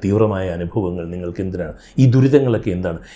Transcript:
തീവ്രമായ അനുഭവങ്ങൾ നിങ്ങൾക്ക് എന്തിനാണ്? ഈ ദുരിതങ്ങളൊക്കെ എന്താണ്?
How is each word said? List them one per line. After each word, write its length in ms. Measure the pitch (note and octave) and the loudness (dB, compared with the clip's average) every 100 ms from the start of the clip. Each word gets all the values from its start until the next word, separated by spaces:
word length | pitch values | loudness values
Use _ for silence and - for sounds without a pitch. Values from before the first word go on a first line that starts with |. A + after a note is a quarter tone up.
തീവ്രമായ 440 | G2 G#2 G#2+ G2 F#2 | 0 2 2 0 -4
അനുഭവങ്ങൾ 580 | E2+ F2 - F#2 F2 E2+ | -6 -4 -4 -4 -4 -8
നിങ്ങൾക്ക് 360 | F2+ F2 F2 | -8 -8 -6
എന്തിനാണ്? 300 | F#2+ F2+ E2 - - - | -6 -6 -8 -10 -8 2
ഈ 120 | C3 | 4
ദുരിതങ്ങളൊക്കെ 600 | C3 C3 C#3 C3 G#2+ - | 6 6 4 4 0 -2
എന്താണ്? 280 | F2+ F2+ E2 - | -4 -4 -6 -12